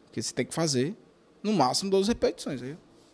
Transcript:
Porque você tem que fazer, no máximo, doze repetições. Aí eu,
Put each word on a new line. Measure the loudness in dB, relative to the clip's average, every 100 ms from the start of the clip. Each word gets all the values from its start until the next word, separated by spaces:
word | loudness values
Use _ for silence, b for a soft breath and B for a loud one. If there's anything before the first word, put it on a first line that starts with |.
| -12
Porque | -8
você | -6
tem | -4
que | -4
fazer, | -2 0 0 0 -4 -16 _ _ _
no | 0
máximo, | 4 4 2 2
doze | 2 2
repetições. | 2 0 -2 -8 -6
Aí | -8
eu, | -12 -16 -20 -20